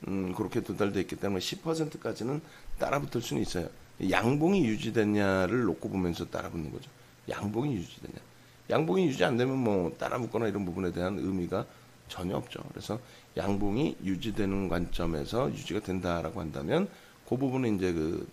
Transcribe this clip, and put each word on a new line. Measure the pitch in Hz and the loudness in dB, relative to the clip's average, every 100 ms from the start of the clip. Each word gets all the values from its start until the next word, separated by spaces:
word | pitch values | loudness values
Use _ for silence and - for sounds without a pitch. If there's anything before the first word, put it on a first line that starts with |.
| - | -4
음, | 98 92 | -2 -2
그렇게 | 95 95 117 | -2 -2 -2
도달돼 | - 95 101 98 | -2 0 0 0
있기 | 87 - | -2 -2
때문에 | 101 95 | -2 -2
십 | - - | -2 -4
퍼센트까지는 | 165 160 156 - 113 - 113 151 - - - - | -2 -2 -2 -4 -6 -4 -4 -4 -6 -14 -6 -4
따라붙을 | - 143 143 123 | 0 0 -2 -4
수는 | - 143 | -2 -2
있어요. | 101 87 82 - - - 95 | -2 -2 -4 -8 -16 -4 2
양봉이 | 92 113 147 170 196 | 4 4 4 4 4
유지됐냐를 | 120 104 117 113 104 104 98 95 92 123 | 4 2 0 2 4 4 4 4 4 4
놓고 | 107 80 107 | 2 0 -2
보면서 | 95 87 82 85 | 0 0 0 -4
따라붙는 | 82 - 85 76 | -6 -6 -6 -6
거죠. | - - - - - - | -8 -12 -20 -20 -16 -10
양봉이 | - 104 110 147 | -6 -2 -2 0
유지됐냐. | 107 82 - - - - - - - - | -2 -6 -12 -14 -14 -18 -20 -20 -14 0
양봉이 | 117 160 190 170 | 2 4 4 4
유지 | - | 6
안 | 90 120 | 4 6
되면 | 127 135 | 4 4
뭐 | 117 98 85 - | 4 4 2 0
따라붙거나 | - 127 113 110 110 | -2 -2 0 0 0
이런 | 101 | 0
부분에 | 90 87 90 | -2 -2 0
대한 | 87 90 95 | 0 0 0
의미가 | 87 95 87 95 139 - - - - | 0 0 0 -2 -4 -10 -20 -20 -14
전혀 | - 90 113 | -6 -2 -2
없죠. | - - - | -4 -10 -10
그래서 | - 101 110 - - - - | -10 -6 -6 -8 -20 -10 -4
양봉이 | 95 98 104 110 156 - | 0 2 2 2 0 -2
유지되는 | 92 90 110 104 98 98 92 | -2 -2 -2 0 0 0 0
관점에서 | 87 85 - 85 78 - 113 139 | 0 0 0 0 -2 -2 0 0
유지가 | - - 98 | -2 -4 -4
된다라고 | 98 92 90 85 80 92 | -2 -2 0 -2 -2 -4
한다면 | 80 69 76 151 196 - - - - | -6 -4 0 0 0 -6 -20 -14 -4
그 | 123 | 0
부분은 | 139 131 120 98 | 0 0 0 2
이제 | 92 | 2
그 | 82 80 - - | 2 0 -2 -6